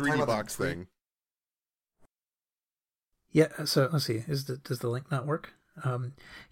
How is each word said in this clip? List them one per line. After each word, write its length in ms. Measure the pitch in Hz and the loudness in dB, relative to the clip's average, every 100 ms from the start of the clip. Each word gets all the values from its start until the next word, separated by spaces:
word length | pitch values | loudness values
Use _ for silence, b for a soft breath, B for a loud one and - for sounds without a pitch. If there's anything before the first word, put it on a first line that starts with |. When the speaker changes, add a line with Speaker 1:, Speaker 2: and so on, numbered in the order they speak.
| 143 | 2
Speaker 1:
three 60 | |
D 40 | 151 | 2
Speaker 2:
about 120 | 139 | 2
the 60 | |
Speaker 1:
box 220 | 110 107 - | 2 -2 -2
Speaker 2:
tweet? 140 | 92 | -2
Speaker 1:
thing. 180 | 85 92 _ _ _ _ _ _ _ _ _ _ _ - _ _ _ _ _ _ _ _ _ _ _ _ | -2 -8 _ _ _ _ _ _ _ _ _ _ _ -20 _ _ _ _ _ _ _ _ _ _ _ _
Speaker 3:
Yeah, 340 | 151 156 - 151 | 4 4 2 0
so 240 | - 131 | 2 4
let's 140 | 156 - | 2 0
see. 180 | 110 117 | -2 -2
Is 180 | 143 135 | -4 -4
the, 120 | 131 | -8
does 220 | - 127 | -6 -4
the 80 | 120 | -2
link 240 | 120 143 | -2 -2
not 140 | 139 139 | -4 -2
work? 260 | 160 - - _ - | -4 -6 -18 _ -6
Um, 300 | 135 123 123 - B B B | -2 -2 -4 -10 B B B